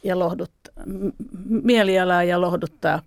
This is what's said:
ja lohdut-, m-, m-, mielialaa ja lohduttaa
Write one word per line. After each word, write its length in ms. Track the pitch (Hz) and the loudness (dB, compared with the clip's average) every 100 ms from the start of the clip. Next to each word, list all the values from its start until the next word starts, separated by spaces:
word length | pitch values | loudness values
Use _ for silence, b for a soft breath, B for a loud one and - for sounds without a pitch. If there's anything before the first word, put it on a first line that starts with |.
ja 140 | 190 185 | -4 -2
lohdut-, 540 | 170 180 175 _ - - - | -2 -4 -10 _ -20 -16 -12
m-, 200 | 95 98 | -6 -6
m-, 540 | - - 180 196 226 | -8 -14 -12 -4 0
mielialaa 640 | 233 233 196 190 180 175 | 4 4 4 4 4 2
ja 160 | 175 180 | 2 0
lohduttaa 640 | 175 175 165 _ 160 160 | 0 -2 -6 _ -2 -2